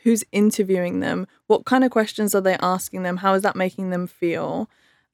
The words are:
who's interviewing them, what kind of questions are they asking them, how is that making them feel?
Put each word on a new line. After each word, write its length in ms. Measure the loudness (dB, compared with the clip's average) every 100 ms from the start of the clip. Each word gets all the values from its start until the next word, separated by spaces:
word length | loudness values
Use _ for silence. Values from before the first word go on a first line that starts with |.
who's 200 | 0 0 0
interviewing 680 | 2 2 2 0 -2 -2 -4
them, 260 | -4 -4 -8 _ 0
what 180 | 0 2
kind 180 | 2
of 60 | 4
questions 460 | 2 -2 -2 0 2
are 60 |
they 160 | 2 0
asking 400 | 0 -2 -4 -6
them, 160 | -4 -2
how 160 | 2
is 80 | 2
that 140 | 2 -2
making 340 | -4 -4 -4
them 160 | -4 -6
feel? 640 | -4 -4 -2 -4 -6 -8 _ _ _ _